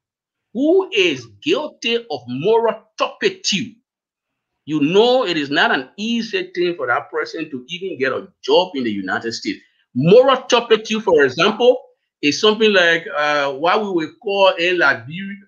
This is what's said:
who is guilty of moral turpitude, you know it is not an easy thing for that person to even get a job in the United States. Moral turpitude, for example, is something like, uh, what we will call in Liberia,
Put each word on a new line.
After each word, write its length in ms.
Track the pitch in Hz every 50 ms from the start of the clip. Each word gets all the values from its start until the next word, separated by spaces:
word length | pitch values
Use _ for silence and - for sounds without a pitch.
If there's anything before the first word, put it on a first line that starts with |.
| _ _ _ _ _ _ _ _ _ _ -
who 340 | 220 277 311 349 381 381 -
is 360 | - 214 185 175 143 123 113 104 101 _ -
guilty 540 | 143 190 277 302 233 - _ - 233 233 233
of 240 | 233 - 151 123 120 120
moral 540 | 123 131 156 208 226 226 226 220 220 - - _ _ -
turpitude, 800 | 277 - - - 233 196 - - - - 208 180 - - - _ _ _ _ _ _ _ _ _ _ _ _ _ _ _ _ _ _
you 160 | 139 156 151
know 420 | 139 151 180 202 226 247 247 262 240
it 140 | 175 170 156
is 140 | 143 135
not 180 | 147 170 202 233
an 200 | 214 147 131 - _ -
easy 540 | 208 226 233 233 208 - - 185 180 - -
thing 200 | 180 175 175 170
for 120 | 147 135 120
that 240 | 120 143 - -
person 400 | - 156 156 - - 165 160 -
to 120 | 131 127 123 -
even 300 | 170 180 - - 160 123
get 120 | 127 131
a 160 | 120 101 98 - _ _ -
job 280 | - - 170 185 185 147
in 120 | 135 120
the 60 | 113
United 420 | 104 101 92 95 101 117 117 113 113
States. 260 | - - 113 92 - _ _ _ _ _ _ -
Moral 480 | 123 143 170 202 247 262 269 262 254 254 -
turpitude, 560 | 247 240 240 - 220 214 - - 214 220 214
for 200 | 196 170 151 139
example, 560 | 131 117 - 170 208 214 233 240 247 262 - - - _ _ _ _ _ _ -
is 180 | 147 143 -
something 320 | 214 214 214 208 220 214 202
like, 320 | 185 175 170 165 165 165 - -
uh, 360 | 147 147 147 147 147 139 139
what 320 | 135 131 160 175 202 220 214
we 80 | 202
will 220 | 180 170 156 135 - _ -
call 260 | 202 196 196 190 185 170
in 240 | 160 170 180 185 175
Liberia, 560 | 156 139 131 117 113 131 160 185 196 196 202 202 -